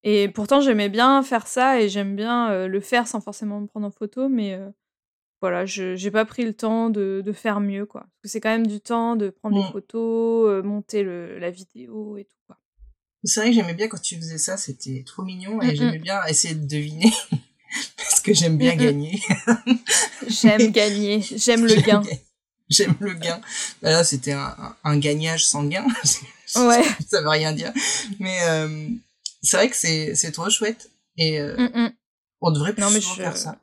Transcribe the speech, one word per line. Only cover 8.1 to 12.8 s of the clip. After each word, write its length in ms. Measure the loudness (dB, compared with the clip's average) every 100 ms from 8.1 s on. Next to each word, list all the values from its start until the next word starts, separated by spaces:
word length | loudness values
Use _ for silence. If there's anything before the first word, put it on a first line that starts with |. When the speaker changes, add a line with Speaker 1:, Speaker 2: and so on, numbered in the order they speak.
| _
Speaker 1:
que 40 | -12
c'est 120 | -6
quand 100 | -2
même 160 | 0 0
du 140 | -4
temps 360 | -4 -2 0 -2
de 140 | -4
prendre 260 | -6 0 0
les 60 |
Speaker 2:
Mm. 80 | 0
Speaker 1:
photos, 760 | -6 -8 -6 -2 0 0 4 4
euh, 120 | 2
monter 400 | -2 -6 -4 -4
le, 340 | -2 -6 -12 -8
la 120 | -8
vidéo 640 | -10 -20 -20 -14 -12 -12 -14
et 60 |
tout, 120 | -18 _ _
quoi. 100 | -20 _ _